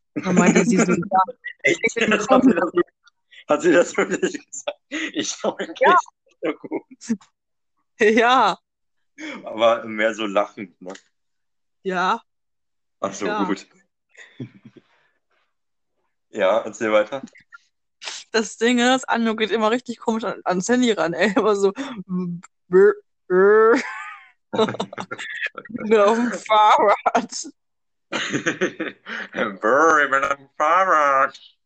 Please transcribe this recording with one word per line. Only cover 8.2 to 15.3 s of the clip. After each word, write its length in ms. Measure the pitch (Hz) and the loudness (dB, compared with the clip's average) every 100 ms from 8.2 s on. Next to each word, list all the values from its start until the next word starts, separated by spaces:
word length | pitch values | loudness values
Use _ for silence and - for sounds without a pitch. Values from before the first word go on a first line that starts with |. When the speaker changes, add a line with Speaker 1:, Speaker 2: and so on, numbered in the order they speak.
| 233 254 208 - _ _ _ _ _ - - - | 4 4 2 -2 _ _ _ _ _ -18 -16 -14
Speaker 2:
Aber 400 | - 110 113 117 113 | -12 0 2 2 -2
mehr 280 | 107 113 | -4 -2
so 120 | 107 107 | -2 -4
lachend, 520 | 98 - - 95 _ | -2 -4 -6 -16 _
ne? 120 | 92 98 _ _ _ _ _ _ _ _ | -18 -18 _ _ _ _ _ _ _ _
Speaker 1:
Ja. 380 | 190 185 185 226 _ _ _ _ _ _ _ _ | -8 -4 -2 -4 _ _ _ _ _ _ _ _
Speaker 2:
Ach 140 | 98 | -10
so, 140 | 98 101 | -6 -6
Speaker 1:
Ja. 80 | 208 | -2
Speaker 2:
gut. 320 | 95 98 - _ _ _ _ - - - 127 - - - _ _ _ _ _ | -2 -4 -8 _ _ _ _ -20 -20 -16 -16 -18 -20 -20 _ _ _ _ _